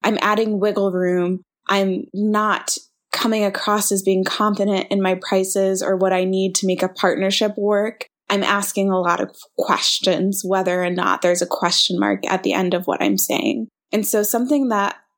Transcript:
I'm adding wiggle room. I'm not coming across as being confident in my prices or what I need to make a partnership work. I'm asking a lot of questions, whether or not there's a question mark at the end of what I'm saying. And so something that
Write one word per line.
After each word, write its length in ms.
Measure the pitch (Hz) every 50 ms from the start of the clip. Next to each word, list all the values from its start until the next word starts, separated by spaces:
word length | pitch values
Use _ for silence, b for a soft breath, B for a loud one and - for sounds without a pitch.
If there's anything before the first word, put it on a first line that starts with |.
I'm 160 | - 233 214 -
adding 400 | - 208 214 214 220 214 208 190
wiggle 320 | 202 208 190 208 196 196
room. 480 | 180 180 180 180 180 180 175 180 185 185 - _ _ _ _ -
I'm 380 | 196 196 196 190 185 - - -
not 640 | - 196 208 214 208 208 214 214 190 - - - - - - _ _ _ _ _ -
coming 320 | - - 220 220 214 208
across 440 | 196 196 - - 208 208 214 196 -
as 120 | 202 190
being 220 | 196 190 190 190 190
confident 640 | - - - 208 214 208 - 196 208 196 185 - -
in 100 | 202 196
my 140 | 190 185 185
prices 680 | 185 - - 196 190 190 190 - 196 196 190 190 185
or 140 | - - 190
what 160 | 185 190 190
I 120 | 190 185 185
need 300 | 190 190 190 190 190 185
to 100 | - 196
make 160 | 185 180 180
a 60 | 185 185
partnership 680 | - - - 180 - - 190 190 196 - 226 208 202
work. 520 | 214 202 208 208 202 214 226 - - - - _ _ _ -
I'm 140 | 202 202
asking 480 | 196 - 202 202 196 - - 196 196 196
a 100 | 185 185
lot 220 | 175 175 175 -
of 120 | - - - - - - _
questions, 840 | - - - 180 - - - - - - 190 175 156 185 196 190 - -
whether 400 | 185 190 190 190 185 180 180 180
or 60 | 180
not 320 | 180 180 - 92 - -
there's 180 | - 180 175 180
a 60 | 180
question 520 | - - - 175 175 180 - - - 180 175
mark 320 | - 208 196 196 - -
at 120 | 190 185
the 100 | - -
end 220 | - - 190 180 175
of 120 | 175 180
what 140 | - - -
I'm 160 | - 104 190
saying. 520 | 190 - - - - - 107 - - 226 - _ _ _ _
And 160 | - 220 208
so 160 | - - 214
something 460 | 208 - - 233 247 262 302 277 269 240
that 280 | 214 202 202 - - - _ _ _